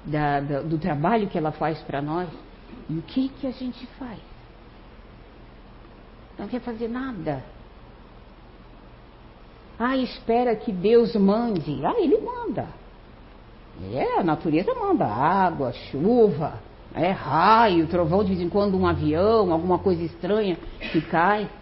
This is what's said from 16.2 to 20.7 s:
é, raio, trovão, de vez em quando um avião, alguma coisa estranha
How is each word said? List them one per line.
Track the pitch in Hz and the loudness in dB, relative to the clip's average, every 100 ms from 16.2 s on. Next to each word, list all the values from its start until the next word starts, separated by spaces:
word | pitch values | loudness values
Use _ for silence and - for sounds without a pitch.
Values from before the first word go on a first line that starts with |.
| 214 147 143 107 - - - | 4 4 -4 -8 -16 -20 -14
é, | - 165 | -2 -2
raio, | 196 139 156 180 220 233 175 156 | -2 0 2 6 6 6 4 2
trovão, | 175 165 185 | 0 2 2
de | 208 | 2
vez | 185 | 0
em | 175 | 0
quando | 202 202 190 | 0 0 2
um | 180 | 2
avião, | 160 151 156 202 226 190 | 2 0 2 4 4 4
alguma | 165 175 175 | 2 2 0
coisa | 202 175 | 2 0
estranha | 170 - 185 208 208 165 - | -2 -6 -2 0 0 -2 -6